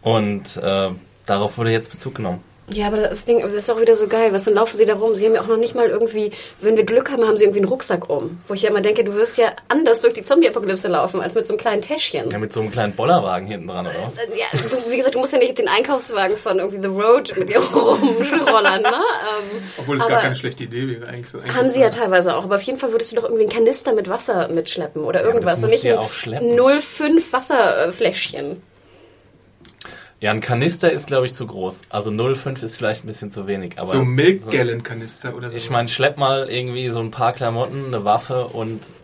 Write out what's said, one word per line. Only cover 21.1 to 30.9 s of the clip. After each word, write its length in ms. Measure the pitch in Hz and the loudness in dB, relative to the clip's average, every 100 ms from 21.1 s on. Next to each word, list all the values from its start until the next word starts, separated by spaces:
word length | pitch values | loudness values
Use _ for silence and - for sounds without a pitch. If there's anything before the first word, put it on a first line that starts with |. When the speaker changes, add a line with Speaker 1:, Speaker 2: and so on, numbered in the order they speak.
| 123 117 | -14 -12
Speaker 3:
so 100 | - | -12
Speaker 2:
haben 280 | 120 254 262 | -4 0 2
sie 100 | 254 | 4
ja 60 | 226 | 4
Speaker 3:
Einkaufswagen. 60 | 226 214 | 4 2
Speaker 2:
teilweise 240 | 185 175 139 | 4 4 0
auch, 80 | |
aber 120 | 185 196 | 0 -2
auf 80 | |
jeden 160 | 196 262 | -2 -4
Fall 120 | 262 | -2
würdest 220 | 226 226 | -2 -2
du 20 | 226 | -4
doch 80 | |
irgendwie 200 | 233 226 | -2 0
einen 80 | 208 | 0
Kanister 400 | 220 226 269 285 | 4 2 2 0
mit 160 | 220 185 | 0 -2
Wasser 400 | 226 - 196 160 | -4 -2 -2 0
mitschleppen 540 | 165 156 - 151 156 151 | -2 -4 -8 -8 -6 -2
oder 140 | 220 | 0
Speaker 1:
Ja, 40 | 226 | 2
aber 60 | 226 | 2
Speaker 2:
irgendwas 260 | 180 180 | 0 0
Speaker 1:
das 20 | |
Speaker 2:
und 60 | 220 | 2
Speaker 1:
musst 120 | 226 | 2
Speaker 2:
nicht 0 | 123 | 4
Speaker 1:
du 100 | 110 | 2
ja 40 | |
Speaker 2:
ein 40 | 113 | 0
Speaker 1:
auch 60 | |
schleppen. 420 | - 117 113 240 240 | -8 -8 -2 2 4
Speaker 2:
null 240 | 262 294 | 6 4
fünf 500 | 294 - 302 330 330 | 0 -4 2 2 2
Wasserfläschchen. 1300 | 254 262 277 202 95 165 175 208 - - - 143 175 _ _ _ - - _ _ _ _ _ - _ - - - _ | -4 0 2 4 2 -2 0 -2 -2 -8 -8 -10 -12 _ _ _ -20 -20 _ _ _ _ _ -20 _ -16 -16 -20 _
Speaker 1:
Ja, 120 | 104 | -2
ein 100 | 107 | -2
Kanister 500 | 120 120 151 175 170 | -2 0 0 2 0